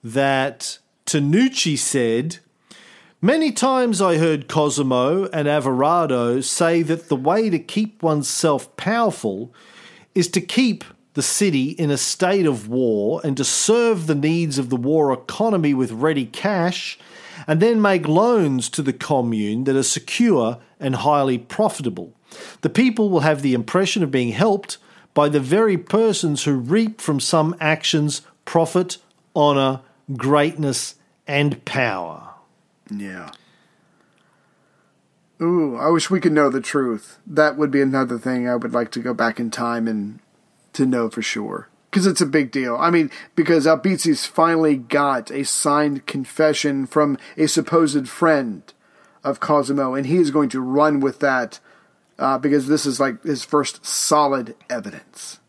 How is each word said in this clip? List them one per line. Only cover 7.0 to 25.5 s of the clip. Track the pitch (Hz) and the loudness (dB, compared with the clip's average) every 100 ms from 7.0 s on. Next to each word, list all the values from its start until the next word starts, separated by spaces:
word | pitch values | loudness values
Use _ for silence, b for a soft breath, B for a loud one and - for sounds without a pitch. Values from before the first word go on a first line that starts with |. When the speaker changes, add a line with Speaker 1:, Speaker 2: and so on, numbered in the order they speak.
| - | -2
Speaker 1:
the | 139 | -2
way | 135 196 226 | 0 0 0
to | 165 | -2
keep | - - 214 _ | -2 -4 -4 _
oneself | 165 151 135 - 160 143 - - | -2 0 -2 -2 0 0 -4 -8
powerful | 180 226 226 - 110 95 123 B B B B B B - | -4 0 0 -2 -6 -6 -12 B B B B B B -2
is | 175 | 0
to | 190 | -2
keep | - - 254 190 - - _ - | -2 0 0 -2 -10 -20 _ -6
the | |
city | 135 - 202 143 135 | -4 0 0 2 -2
in | - 156 | -2 -2
a | 143 | 0
state | - - 180 202 165 | -4 -2 0 2 2
of | 123 104 | -2 -4
war | 123 127 107 104 165 | 0 0 2 0 -2
and | 151 135 | -4 -2
to | |
serve | 131 - - 233 233 208 160 | -2 -2 2 2 2 0 -2
the | 147 | 0
needs | 151 170 165 135 | 0 0 0 -2
of | 123 | -2
the | 127 | -2
war | 127 160 147 | 0 2 2
economy | 127 - - 220 196 151 | 0 -6 -2 0 2 2
with | 135 123 | 0 -2
ready | 113 151 147 117 | 0 0 0 -4
cash | - 196 196 170 175 - - B B B B 151 | -4 -2 0 -2 -2 -10 -14 B B B B -2
and | 156 | 2
then | 214 233 | 4 4
make | 208 185 147 | 4 2 2
loans | 160 226 233 156 131 117 | 4 4 4 2 0 -4
to | - | -4
the | 139 | -4
commune | 131 - 139 120 110 104 110 | -4 -2 0 0 0 -2 -2
that | 135 135 | 0 0
are | |
secure | 127 - - - 233 160 113 120 b b | 0 -4 -6 0 2 4 2 -4 b b
and | 135 131 | -4 -2
highly | 147 147 135 123 | 2 2 2 -2
profitable. | - - 214 - 123 90 87 _ B B B B | -4 -2 -2 -2 -8 -8 -14 _ B B B B
The | 165 | -2
people | - 254 226 208 | 2 2 2 2
will | 175 | 4
have | 147 147 | 2 2
the | 139 123 | 2 0
impression | 113 185 190 220 | 0 -2 0 -2
of | 156 | -2
being | 135 120 | -2 -2
helped | 113 214 196 - - b b b - | 0 0 0 -6 -16 b b b 0
by | 147 | 2
the | 147 | 0
very | 127 | 0